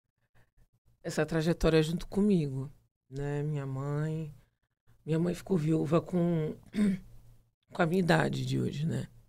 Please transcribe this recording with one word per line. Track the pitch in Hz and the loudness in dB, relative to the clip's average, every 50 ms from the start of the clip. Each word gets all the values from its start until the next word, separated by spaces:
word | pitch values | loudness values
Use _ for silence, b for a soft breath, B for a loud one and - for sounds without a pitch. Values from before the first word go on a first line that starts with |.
| _ _ _ _ _ _ _ - - _ _ _ - _ _ _ _ _ _ _ - | _ _ _ _ _ _ _ -20 -20 _ _ _ -20 _ _ _ _ _ _ _ -10
essa | 175 165 - 156 | -6 -2 -2 -2
trajetória | 151 165 165 156 170 165 - - 165 156 160 156 | 0 0 0 0 0 0 2 2 4 4 4 4
junto | 156 165 165 - | 2 0 -4 -6
comigo, | - - 196 202 214 202 175 151 143 131 135 131 151 - - _ _ _ _ _ - | -4 -2 0 2 4 4 4 2 0 -2 -6 -8 -10 -12 -18 _ _ _ _ _ -14
né? | 131 135 143 143 143 147 147 | -10 -6 -6 -4 -4 -2 -2
Minha | 151 151 143 135 | -2 -4 -4 -4
mãe, | 135 131 131 139 143 147 147 151 160 156 160 160 151 151 - - _ _ _ _ _ _ _ _ _ - _ - | -6 -6 -6 -4 -4 -2 -2 -2 -2 -4 -4 -6 -8 -12 -16 -20 _ _ _ _ _ _ _ _ _ -20 _ -4
minha | 147 160 160 | -2 0 0
mãe | 170 175 180 | 2 0 -2
ficou | - - - 190 | -4 -2 0 0
viúva | 170 147 156 160 160 160 143 156 165 | 0 2 2 2 2 2 2 2 2
com, | 156 - - 180 170 175 170 160 156 156 - - - - - | 2 2 0 0 2 2 2 0 -2 -2 -6 -8 -12 -8 -2
<clears throat> | 202 208 202 196 185 - - - - - - - - _ _ _ _ _ _ - | 0 2 2 2 0 -4 -12 -20 -20 -20 -20 -20 -20 _ _ _ _ _ _ -2
com | - 180 | 0 0
a | |
minha | 160 175 190 | 2 2 2
idade | 180 165 170 160 151 135 135 135 131 | 4 4 4 4 2 2 0 -2 -2
de | 127 135 131 | -2 -2 -2
hoje, | 123 117 - 139 151 | -2 -2 -2 -2 -2
né? | 165 120 131 127 - - - - | -2 -2 -4 -6 -8 -12 -20 -20